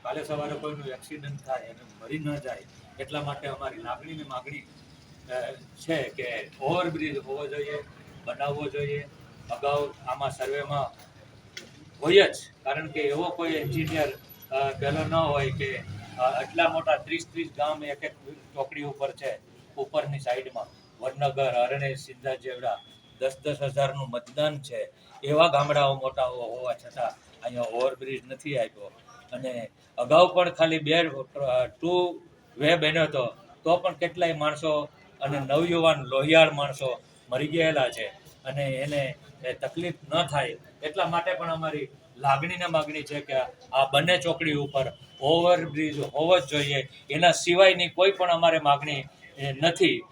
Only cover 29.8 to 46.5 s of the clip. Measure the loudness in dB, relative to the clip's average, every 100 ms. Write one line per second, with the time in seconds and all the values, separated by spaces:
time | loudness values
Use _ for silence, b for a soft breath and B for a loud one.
29.8 | _ -6 4 8 8 6 2 2 2 2
30.8 | 2 2 2 -2 -10 -6 -2 0 -2 -4
31.8 | 0 2 0 -4 -16 -20 _ -2 2 4
32.8 | 4 2 2 2 -2 -6 -20 -8 2 2
33.8 | 2 0 -4 0 0 2 0 0 0 0
34.8 | -2 -10 -20 -8 -4 -4 2 2 4 4
35.8 | 4 4 0 0 6 8 8 6 -4 -2
36.8 | -6 -6 -10 -20 _ -4 -2 2 2 4
37.8 | 0 -2 -10 -10 -20 -16 -10 -4 -4 -4
38.8 | -4 -2 -4 -6 -18 -12 -10 -6 -8 -6
39.8 | -6 -8 -4 -2 0 0 -2 -6 -16 -10
40.8 | -8 -2 0 0 0 -2 -4 -4 -4 -6
41.8 | -8 -12 -20 -4 2 2 0 -4 0 0
42.8 | 0 -6 -6 -8 -2 -2 -2 -6 -4 2
43.8 | 4 4 4 2 2 -2 0 -2 0 0
44.8 | -2 -4 -20 -4 2 4 6 4 2 -2
45.8 | -4 -2 -4 -2 4 4 4